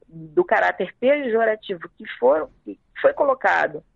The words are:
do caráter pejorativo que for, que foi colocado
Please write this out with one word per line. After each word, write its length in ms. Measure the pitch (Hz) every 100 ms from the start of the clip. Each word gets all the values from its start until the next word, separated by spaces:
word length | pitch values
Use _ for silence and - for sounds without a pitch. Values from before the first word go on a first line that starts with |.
| _
do 340 | 165 160 151
caráter 520 | 180 208 180 - 185 -
pejorativo 920 | 247 294 262 226 226 220 - 175 165 -
que 100 | 214 -
for, 300 | 240 302 - _
que 140 | - - _ -
foi 120 | 539
colocado 680 | - 285 254 196 170 151 151 -